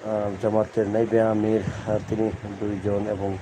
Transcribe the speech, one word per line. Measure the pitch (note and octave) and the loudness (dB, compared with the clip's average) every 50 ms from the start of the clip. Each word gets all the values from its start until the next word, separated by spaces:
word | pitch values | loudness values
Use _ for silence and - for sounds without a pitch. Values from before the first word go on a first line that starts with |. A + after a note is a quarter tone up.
| - | -4
আহ, | G#2+ A2 G#2+ G#2 G#2 G2 F#2 | -2 -2 -2 -2 -2 -4 -2
জামাতের | G#2+ A2 G#2 A2 G#2+ G#2+ - - G#2+ G2+ | -2 2 2 2 0 2 2 0 0 2
নাইবে | G#2 A2 A#2 G#2+ A2+ A#2 | 2 2 2 4 4 4
আমির, | A2 A2 A2 G#2+ G#2+ A2 A2 A2 | 4 4 4 2 2 2 2 2
আহ, | F#2+ F#2 - - - G#2+ G#2+ G#2+ - - | 0 -2 -6 -6 -4 -2 -2 -2 -2 -2
তিনি | A2 G#2+ A2 A2 G2+ - - G#2 G2 G2 | -2 0 0 -2 -2 -4 -8 -10 -8 -6
দুইজন | A2 G#2 G#2 G2 F#2 G#2 G2+ G2+ G#2 G#2 | -4 -4 -4 -2 -2 0 0 0 0 -2
এবং | G#2 F#2+ G2 G2 F#2+ F#2+ | -2 -2 -2 -4 -4 -6